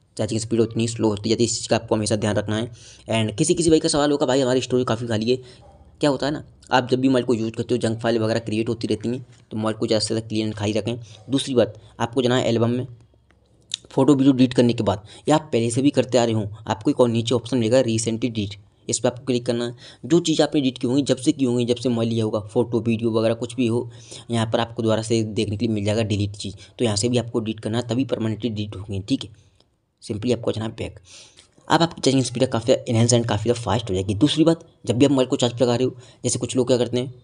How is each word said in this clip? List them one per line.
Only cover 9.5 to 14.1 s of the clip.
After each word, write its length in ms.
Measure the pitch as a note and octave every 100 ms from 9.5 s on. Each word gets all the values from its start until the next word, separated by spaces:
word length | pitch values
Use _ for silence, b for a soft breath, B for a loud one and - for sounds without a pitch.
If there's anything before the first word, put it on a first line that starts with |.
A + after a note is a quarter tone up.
तो 60 | A2
मोबाइल 200 | G#2+ G#2+
को 100 | A#2
ज़्यादा 140 | A2
से 60 | -
ज़्यादा 220 | A2+ A2
क्लीन 180 | A2 A2
एंड 80 |
खाली 180 | G#2 G#2
रखें। 240 | G#2+ G#2+ A#2+ B B -
दूसरी 240 | C3+ C#3+
बात, 260 | B2 G2+ - b -
आपको 220 | A#2 B2
जाना 140 | A#2+ B2+
है 120 | -
एल्बम 220 | A2+ A#2
में, 160 | B2 B2+ - _ _ _ _ _ _ _ - -
फोटो 220 | - C3+